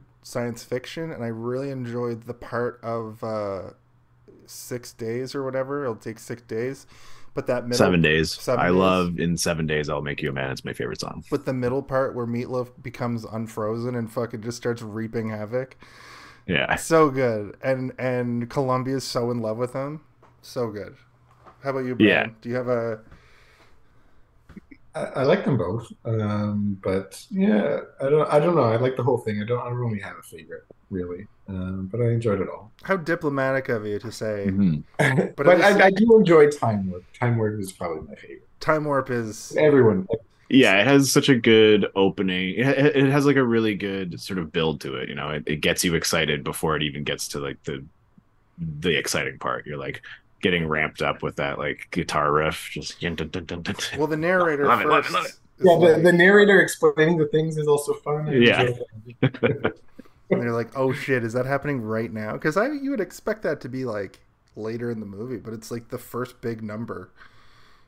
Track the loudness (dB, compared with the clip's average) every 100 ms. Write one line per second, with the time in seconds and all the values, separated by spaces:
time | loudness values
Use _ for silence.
0 | -18 _ -10 -6 -6 -8 -6 -8 -6 -10
1 | -10 -8 -8 -6 -6 -4 -6 -8 -8 -6
2 | -4 -6 -10 -14 -8 -4 -4 -6 -8 -6
3 | -8 -10 -6 -4 -4 -6 -10 -16 _ _
4 | _ _ _ -20 -20 -18 -10 -10 -12 -10
5 | -6 -6 -6 -6 -4 -4 -4 -4 -6 -6
6 | -10 -12 -12 -12 -8 -6 -6 -8 -16 -20
7 | -18 -16 -12 -6 -4 -4 -2 2 4 4
8 | 4 2 0 -4 -2 0 2 4 4 2
9 | 0 -2 -2 -2 -2 -2 -2 -2 -2 -6
10 | -6 -6 -6 -4 -6 -6 -10 -8 -8 -8
11 | -10 -12 -8 -6 -4 -4 -2 -4 -2 -2
12 | -2 -4 -4 -4 -4 -6 -6 -10 -14 -8
13 | -6 -6 -6 -8 -8 -6 -4 -4 -4 -4
14 | -6 -6 -6 -6 -10 -6 -6 -6 -8 -8
15 | -6 -6 -6 -6 -6 -6 -6 -14 -20 -20
16 | -20 -20 -20 -12 -2 0 0 -2 2 4
17 | 4 2 0 0 -6 -6 -2 -2 -4 -4
18 | -4 -2 -2 -4 -4 -2 0 0 0 -4
19 | -4 -2 -2 -2 -4 -4 -4 -6 -8 -10
20 | _ _ _ _ -10 -6 -6 -6 -12 -16
21 | _ _ _ _ -20 -12 -6 -4 -2 4
22 | 6 4 0 -6 -8 -4 -2 -2 -2 -8
23 | -12 -20 _ -20 _ _ -20 -20 _ _
24 | _ -20 _ _ -20 -20 -20 -20 -14 -10
25 | -6 -2 2 2 2 0 -2 -6 -8 -10
26 | -4 -2 -2 -2 -2 -2 -2 -4 -2 -4
27 | -4 -14 -8 0 2 2 0 -2 -6 -4
28 | 2 2 4 2 4 2 2 2 0 0
29 | 0 0 -2 -4 -2 -4 -4 -4 -4 -6
30 | -8 -14 -18 -20 -16 -18 -18 -20 -10 -8
31 | -6 -10 -14 _ -12 -8 -6 -6 -6 -2
32 | 0 2 0 0 -2 -8 -16 -10 -4 -2
33 | -2 -2 -2 -2 0 -2 -2 -4 -4 -6
34 | -6 -8 -6 -2 -2 2 2 2 -4 0
35 | 2 2 0 2 6 6 6 6 6 6
36 | 8 8 8 8 8 4 0 0 -4 -8
37 | -12 -2 0 2 0 -2 -8 -8 -8 -8
38 | -12 -18 -18 -20 -20 -6 0 0 2 -2
39 | -2 -4 -4 -8 -6 2 6 8 6 4
40 | -2 -6 _ _ 2 6 8 6 8 6
41 | 6 4 4 4 8 8 8 6 4 2
42 | 2 2 -2 -2 -2 0 2 4 4 4
43 | 2 4 4 4 4 2 0 -2 -4 -4
44 | -6 -8 -8 -6 -4 -2 -2 -2 -6 -8
45 | -8 -8 -6 -6 -6 -2 0 0 0 0
46 | 0 -2 0 -2 -6 -4 -2 -2 -4 -6
47 | -8 -6 -8 -8 -8 -10 -10 -10 -12 _
48 | _ _ _ _ _ -12 -10 -6 -2 -2
49 | -2 -4 -4 -6 -6 -6 -8 -10 -10 -12
50 | -16 -20 _ _ 0 0 0 -2 -2 -2
51 | -4 -2 -6 -4 -4 -4 -6 -8 -8 -6
52 | -4 -2 2 2 0 -4 -8 -10 -10 -8
53 | -6 -6 -8 -8 -8 -8 -8 -8 -6 -4
54 | -4 -2 0 2 2 2 2 2 4 2
55 | 0 -4 -4 -10 _ 2 6 8 8 8
56 | 6 8 8 8 8 6 4 4 2 4
57 | 4 4 2 2 0 0 2 2 2 -4
58 | -4 -4 0 6 6 6 2 -2 -10 -16
59 | -18 -2 -2 2 -2 0 -4 -4 -18 -20
60 | -20 _ -4 -2 -2 -2 -4 -2 -2 -2
61 | -2 -2 0 -2 -2 -2 -4 -4 -4 -4
62 | -4 -8 -8 -4 -2 0 0 -2 -4 -4
63 | -6 -8 -6 -4 -4 -6 -8 -8 -6 -6
64 | -8 -12 _ _ _ -10 -8 -6 -6 -6
65 | -10 -10 -10 -10 -10 -12 -10 -12 -10 -14
66 | -10 -8 -8 -8 -8 -8 -8 -8 -8 -10
67 | -14 -20 -20 -20 -20 -20 -20 -20